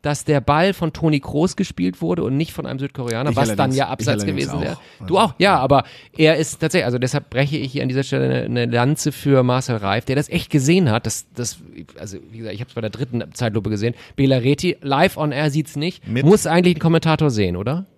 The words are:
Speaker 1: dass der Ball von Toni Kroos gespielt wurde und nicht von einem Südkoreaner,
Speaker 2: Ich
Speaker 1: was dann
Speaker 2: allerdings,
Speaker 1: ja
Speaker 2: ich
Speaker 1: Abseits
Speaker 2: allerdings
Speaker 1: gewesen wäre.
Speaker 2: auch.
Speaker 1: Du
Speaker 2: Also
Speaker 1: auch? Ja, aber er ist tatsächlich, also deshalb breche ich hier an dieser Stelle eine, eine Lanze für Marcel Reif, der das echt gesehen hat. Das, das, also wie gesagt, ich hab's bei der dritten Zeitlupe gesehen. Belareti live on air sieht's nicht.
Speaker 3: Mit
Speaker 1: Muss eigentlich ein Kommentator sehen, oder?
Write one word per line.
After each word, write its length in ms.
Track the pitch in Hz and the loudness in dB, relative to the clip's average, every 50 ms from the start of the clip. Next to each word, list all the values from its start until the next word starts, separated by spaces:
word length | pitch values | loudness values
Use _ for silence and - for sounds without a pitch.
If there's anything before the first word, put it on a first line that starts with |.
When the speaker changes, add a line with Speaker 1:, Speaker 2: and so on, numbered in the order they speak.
Speaker 1:
dass 240 | - 147 147 - - | -2 -4 -4 -4 0
der 160 | - 151 143 | 0 0 2
Ball 340 | 113 - 143 151 175 196 190 | 2 2 2 2 2 2 0
von 180 | - 175 160 - | -2 -4 -6 -4
Toni 260 | - 160 160 151 143 | 0 0 0 0 0
Kroos 380 | - - 113 143 165 185 - | -2 -4 -2 0 0 0 0
gespielt 440 | - 196 - - - 175 - - - | -2 -4 -4 -2 -4 -4 -4 -4 -4
wurde 220 | 170 165 180 175 - | -4 -2 -2 -2 -2
und 140 | 113 131 | -2 -2
nicht 160 | 139 165 - - | -2 -2 -4 -6
von 140 | - - | -12 -10
einem 120 | 123 131 131 | -8 -8 -8
Südkoreaner, 520 | 135 135 _ - 120 120 113 113 131 151 | -8 -8 _ -8 -8 -6 -4 -4 -2 -2
Speaker 2:
Ich 60 | 120 | 0
Speaker 1:
was 120 | 135 139 135 | 0 0 0
dann 100 | 107 98 | 2 0
Speaker 2:
allerdings, 180 | 143 131 131 135 | 0 0 2 0
Speaker 1:
ja 80 | 135 | -2
Speaker 2:
ich 40 | - | -2
Speaker 1:
Abseits 320 | 135 - 110 147 - 104 104 | -4 -4 -2 -2 0 0 0
Speaker 2:
allerdings 240 | 98 - 139 139 | -2 -2 -2 -4
Speaker 1:
gewesen 140 | 135 135 - 151 | -4 -4 -4 -4
wäre. 140 | 143 160 | -6 -6
Speaker 2:
auch. 300 | - - - - _ - - | -10 -14 -20 -20 _ -6 -2
Speaker 1:
Du 100 | 160 190 | 2 2
Speaker 2:
Also 140 | 226 190 131 | 2 2 2
Speaker 1:
auch? 20 | _ | _
Ja, 200 | 175 202 190 147 | 2 4 4 2
aber 240 | 127 131 139 135 - - - - - - _ | 2 4 4 2 2 0 -12 -20 -20 -20 _
er 200 | - 160 156 165 | 2 4 4 4
ist 240 | 156 160 - - - | 4 0 -4 -4 -4
tatsächlich, 260 | - 160 - 185 117 | -4 0 0 0 0
also 120 | 117 123 127 | 0 -2 -2
deshalb 320 | 123 123 131 147 - _ | -2 -2 -2 -2 -6 _
breche 260 | - 123 139 143 151 | -2 -2 0 0 -2
ich 160 | 143 113 131 123 | -4 -6 -4 -4
hier 100 | 143 127 | -4 -4
an 60 | 127 | -2
dieser 160 | 127 135 139 | -2 -2 -2
Stelle 400 | - - 135 131 131 131 127 123 | -2 -2 -2 0 0 0 -2 -2
eine, 180 | - 120 120 120 | -2 -2 -2 -2
eine 40 | 120 120 | 0 2
Lanze 380 | 117 120 131 151 - - 156 | 2 2 2 2 0 -2 -4
für 320 | 143 - - 143 139 131 127 | -4 -2 0 4 4 4 4
Marcel 320 | 123 123 127 127 - 123 | 4 2 0 0 -2 -4
Reif, 300 | 107 101 98 98 113 - | -2 0 0 -2 -2 0
der 100 | - 131 | -2 -2
das 140 | 139 147 - | -2 -2 -2
echt 220 | - 175 - - | -4 -4 -4 0
gesehen 380 | - 151 127 139 170 190 185 135 107 | 0 2 4 4 4 4 4 4 2
hat. 120 | 113 - | 2 0
Das, 220 | 110 - - - _ _ | -4 -6 -6 -10 _ _
das, 240 | - 120 110 - - 80 - - - - - - - | -8 -8 -8 -8 -12 -20 -20 -20 -20 -20 -20 -18 -16
also 200 | 85 104 95 92 - - | -16 -14 -14 -16 -18 -18
wie 80 | 113 113 | -18 -14
gesagt, 160 | 113 107 98 | -12 -12 -10
ich 60 | 104 | -12
hab's 140 | 120 _ - | -12 _ -8
bei 60 | - | -6
der 100 | 113 110 | -6 -6
dritten 340 | - - - 123 120 120 107 - - | -6 -6 -8 -4 -4 -6 -6 -6 -6
Zeitlupe 360 | - 123 113 101 113 98 107 | -4 -4 0 0 -2 -2 -2
gesehen. 240 | 110 101 104 117 120 - - - - | -2 -2 -2 -2 -4 -4 -12 -16 -2
Belareti 600 | - 139 135 135 127 117 135 143 - - 175 - - - | 0 2 4 4 4 4 2 0 2 0 -2 -2 -4 -4
live 340 | 139 135 139 165 196 - | -2 2 2 2 2 2
on 160 | - 151 151 135 | 0 -4 -2 -2
air 180 | 135 151 151 | 0 -2 0
sieht's 240 | 139 156 147 - - | 0 0 -4 -2 -6
nicht. 320 | 147 - 104 - - - | -6 -6 -6 -6 -8 -10
Speaker 3:
Mit 180 | - 104 123 131 | -4 -2 2 6
Speaker 1:
Muss 220 | 151 202 208 - | 6 6 6 4
eigentlich 300 | 156 160 175 180 180 175 | 2 2 4 4 4 2
ein 40 | 156 | 2
Kommentator 500 | - 170 165 160 - 160 156 156 160 147 | 2 2 2 4 2 2 0 2 2 0
sehen, 260 | 123 107 101 90 87 | 2 2 0 0 0
oder? 280 | 87 101 120 143 170 190 - _ | -4 -4 -4 -4 -6 -6 -10 _